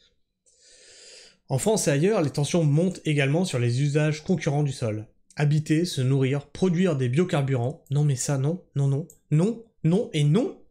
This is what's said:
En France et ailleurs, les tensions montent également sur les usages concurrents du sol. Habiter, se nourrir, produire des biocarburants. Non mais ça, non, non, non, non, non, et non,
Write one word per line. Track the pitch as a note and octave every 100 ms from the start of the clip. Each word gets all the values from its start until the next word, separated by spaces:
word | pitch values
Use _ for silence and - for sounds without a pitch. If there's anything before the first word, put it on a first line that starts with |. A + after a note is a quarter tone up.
| _ _ _ _ _ _ _ - - - - - - _ -
En | C3+
France | G3+ A3 -
et |
ailleurs, | C#3+ F3+ G#3+
les | D3
tensions | D3 C#3+ F3+
montent | D3+ C#3+ F#3 F#3 -
également | D3 C3+ D#3 F#3
sur | B2+
les | A#2+ B2
usages | D3 D3+ D3+ D3+
concurrents | - F#3 - C#3+
du | D3
sol. | C3 A2+ G#2+ G#2+ _ _ -
Habiter, | D3 D3+ D3+ D#3 F3
se | -
nourrir, | B2+ C3+ C3 C#3 -
produire | - F#3+ E3 F#3 C#3+
des | B2+
biocarburants. | C3 F3+ D3+ C3+ C3 A#2+ - -
Non | C#3
mais | D3+ C3
ça, | - C#3
non, | C#3 F3+ - C#3
non, | C#3
non, | C#3 - - -
non, | D3+ G3+ A3+ - _
non, | D#3+ F#3 -
et | D#3
non, | D3 F3+ D#4+ - -